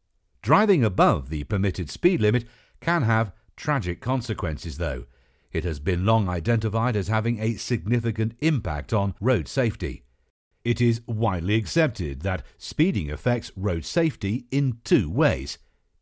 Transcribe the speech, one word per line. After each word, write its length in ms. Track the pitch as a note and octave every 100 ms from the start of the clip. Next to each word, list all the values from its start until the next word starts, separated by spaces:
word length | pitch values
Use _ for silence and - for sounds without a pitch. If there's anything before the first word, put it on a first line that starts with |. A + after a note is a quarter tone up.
| _ _ _ _
Driving 420 | - D#3+ G#3+ F3+
above 460 | A2+ F#2 F3 F#2 C2
the 160 | D2+ C#2
permitted 440 | G2+ G2 - E2
speed 300 | - F3+ F3
limit 260 | G#2+ A#2 A#2 _ _ _
can 220 | - E3+
have 280 | A2 A2+ A2 - _ -
tragic 460 | - C#3+ F2+ E2+
consequences, 800 | - C3 - G2 F2+ D2+ E2+ D2
though. 260 | E2 B1+ - _ _ _ _
It 120 | E2+
has 160 | E2+ D2+
been 260 | D2+ F2 F#2+
long 220 | A2+ G2
identified 680 | F2 E2 A#2 A2 G#2+ A#2+ G#2+
as 120 | F#2
having 320 | A2 A2 A2+
a 160 | A2 G#2+
significant 800 | - A#2+ E2+ A#2+ A#2 A2 A2 -
impact 520 | D#3+ D3 - D2+ C#2
on 240 | G#2+ G2 -
road 260 | A2 A2+ C#2+
safety. 560 | - A#2+ - D#2+ C2+ _ _ _ _ _ _
It 180 | A#2 A#2
is 200 | A#2+ A2+ -
widely 480 | A2 A2+ F#2 F2 G#2+
accepted 640 | G#2 - D#3 - E2 C#2
that 220 | F2+ F#2 - _
speeding 520 | - - F3 B2+ D2
affects 420 | D2 - B2 - -
road 300 | G2 E2+ D#2+
safety 600 | - E3 - G2 A2+ -
in 280 | C#3 C#3 A#2
two 260 | - E3 D#2
ways. 480 | G#2 D3+ D2+ C2+ - _ _ _ _